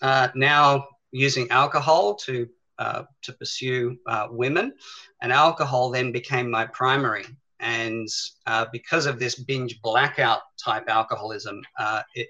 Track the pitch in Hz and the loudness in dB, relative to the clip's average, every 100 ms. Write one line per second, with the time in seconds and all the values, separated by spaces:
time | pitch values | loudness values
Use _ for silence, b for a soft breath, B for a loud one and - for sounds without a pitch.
0 | 135 135 127 131 139 147 147 139 - _ | 2 4 2 2 2 6 6 4 0 _
1 | _ 127 135 135 120 123 143 147 139 160 | _ -2 0 0 2 2 4 2 4 4
2 | 202 208 - 127 120 _ _ - 113 - | 4 0 -4 -4 -6 _ _ -8 -6 -6
3 | - _ - 131 131 - 131 127 120 120 | -10 _ -16 -12 -10 -6 -2 -2 -2 -6
4 | - 113 107 117 135 165 240 - B B | -6 -4 -4 -2 0 0 -2 -6 B B
5 | B - 120 131 156 165 143 127 127 127 | B -10 0 4 4 4 0 0 0 0
6 | 127 123 - 127 123 113 113 - 127 139 | -2 -4 -2 -2 0 -2 -2 0 2 2
7 | 131 107 98 131 _ - 113 117 113 113 | 0 -2 -6 -18 _ -8 -4 -2 -2 -4
8 | 110 - - - - 113 117 120 - 165 | -6 -8 -8 -10 -2 -2 -2 -6 -2 0
9 | 143 127 123 - 127 135 127 113 113 117 | 0 -2 -4 -6 -4 -4 -4 -6 -2 2
10 | 139 139 123 110 - - - 110 113 113 | 2 2 2 2 -4 -10 -4 -4 0 0
11 | 110 110 104 107 104 101 - - 107 110 | 0 -4 -6 -10 -10 -12 -12 -6 -4 -4
12 | - - 117 | -6 -10 -10